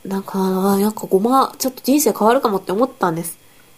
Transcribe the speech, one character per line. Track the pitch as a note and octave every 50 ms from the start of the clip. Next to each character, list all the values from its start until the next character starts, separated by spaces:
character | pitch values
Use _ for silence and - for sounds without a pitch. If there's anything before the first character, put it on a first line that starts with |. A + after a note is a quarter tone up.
| -
な | - G3 G3
ん | G3
か、 | - - G3
あ | F#3+ F#3+ F#3 F#3 F#3 G3+ G3+ G3
ー、 |
な | G3+ G#3+
ん |
か、 | G#3+ - - F3+
ご | - F#3+
ま、 | G3 A#3 C4 C4+ C4 - - -
ち | - C4
ょ |
っ | C4
と | - -
人 | - C4 D4+
生 | C#4+ A3+
変 | F#3+ - G#3 G#3+
わ | A#3+
る | C4+
か | C4+ A#3+
も | G3+ F#3
っ |
て | F#3+ -
思 | F#3 G3+ B3+
っ | B3+
た | B3+ - - F3+
ん | E3
で | E3 E3+
す。 | E3 - - - - _ - - _ -